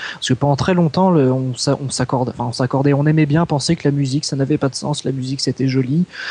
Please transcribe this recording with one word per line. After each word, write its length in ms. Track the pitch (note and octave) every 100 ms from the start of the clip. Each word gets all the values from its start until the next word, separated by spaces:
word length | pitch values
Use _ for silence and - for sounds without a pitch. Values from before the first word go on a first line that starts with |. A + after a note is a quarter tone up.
| -
parce 120 | - -
que 60 |
pendant 220 | B2+ C#3+ C#3
très 180 | -
longtemps, 360 | F3+ E3 F3+ F#3+
le, 200 | E3 C3
on 220 | C3 C3
s'a-, 240 | B2 - C#3
on 80 | C3+
s'accorde-, 420 | - B2+ B2+ B2
enfin, 160 | - A#2+
on 40 |
s'accordait, 420 | - B2+ C3+ C#3+
on 120 | C#3 D3+
aimait 200 | D#3 D3
bien 200 | D#3 E3+
penser 300 | D3 - E3+
que 100 | D3+
la 60 |
musique, 320 | C#3+ C3+ C#3+
ça 100 | -
n'avait 240 | C#3 C3+ D3+
pas 100 | C3+
de 40 |
sens, 300 | - C#3+ D3
la 80 | C3
musique, 280 | C3+ B2+ C3+
c'était 280 | - B2+ C3
joli. 360 | C3 B2+ D#3 F3+ - -